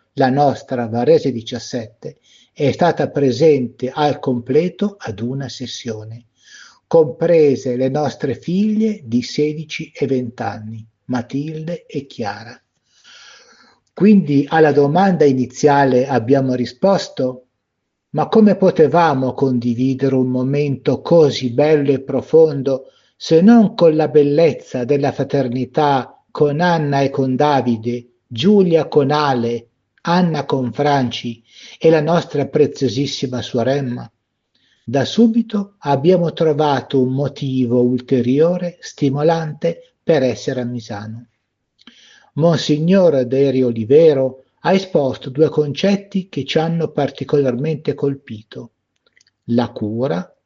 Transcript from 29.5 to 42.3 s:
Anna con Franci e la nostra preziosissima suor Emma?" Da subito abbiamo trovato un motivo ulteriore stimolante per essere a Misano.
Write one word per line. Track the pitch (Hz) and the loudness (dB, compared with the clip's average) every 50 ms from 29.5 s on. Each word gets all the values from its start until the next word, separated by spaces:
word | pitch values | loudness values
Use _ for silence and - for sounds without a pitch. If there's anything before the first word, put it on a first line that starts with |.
| 120 117 - _ _ _ _ _ _ _ | -4 -6 -8 _ _ _ _ _ _ _
Anna | - - 170 180 180 170 156 147 135 | -4 0 0 2 2 0 0 -4 -4
con | - 143 135 127 123 | -4 -4 -2 -2 -4
Franci | - - 143 147 143 139 127 117 117 - - 120 117 - _ _ _ - - - - - | -4 -2 0 0 0 0 0 -2 -4 -8 -10 -10 -12 -12 _ _ _ -20 -20 -20 -6 0
e | - 160 | 2 4
la | 160 156 | 4 4
nostra | 147 156 170 170 - - - 139 139 - | 2 2 0 0 -2 -2 -4 -6 -4 -2
preziosissima | - - 147 131 - - 139 123 107 123 143 139 - - - 127 123 123 | 0 0 0 0 0 -2 -4 -2 -2 -2 -4 -4 -6 -6 -6 -6 -6 -8
suor | 110 - - 123 113 123 | -8 -4 -4 -2 0 0
Emma?" | 135 143 139 123 120 123 120 113 _ _ _ _ _ _ _ _ _ _ _ _ _ _ _ - | -2 -2 -2 -6 -8 -8 -10 -14 _ _ _ _ _ _ _ _ _ _ _ _ _ _ _ -4
Da | 117 139 131 | -4 -2 -2
subito | - - - 233 226 220 233 220 - - 202 196 - _ _ | -2 2 2 2 4 2 0 -2 -2 -4 -6 -6 -8 _ _
abbiamo | - 143 143 131 135 175 185 175 170 160 | -4 -2 -2 2 2 2 2 2 0 -2
trovato | - - 170 160 151 139 151 147 143 127 117 - - 135 | -2 0 0 0 0 0 0 0 0 -2 -2 -2 0 0
un | 127 127 131 | 0 0 0
motivo | 131 143 135 - - 143 139 131 131 127 117 120 123 | -2 -4 -6 -6 -8 -8 -4 -2 -2 -2 0 2 2
ulteriore | 123 123 127 123 127 - 139 127 117 120 131 143 160 170 180 180 175 175 170 _ | 2 2 0 -4 -2 -2 -2 0 0 2 2 2 2 2 0 -2 -6 -8 -10 _
stimolante | - - - - 156 139 131 143 147 165 165 165 160 156 147 - - 170 170 - - _ _ _ _ | -16 -20 -8 -4 -2 -2 0 0 0 0 0 0 -2 -6 -8 -6 -6 -6 -6 -8 -12 _ _ _ _
per | - 165 147 | 0 0 2
essere | 127 127 113 - - - 135 123 | 0 0 -2 -4 -6 -6 -6 -6
a | 123 | -6
Misano. | 120 123 120 113 - 110 101 107 110 113 117 120 _ _ _ _ _ _ _ _ _ _ _ _ - - _ _ _ _ _ _ _ | -6 -8 -10 -10 -12 -12 -12 -12 -14 -16 -16 -20 _ _ _ _ _ _ _ _ _ _ _ _ -20 -20 _ _ _ _ _ _ _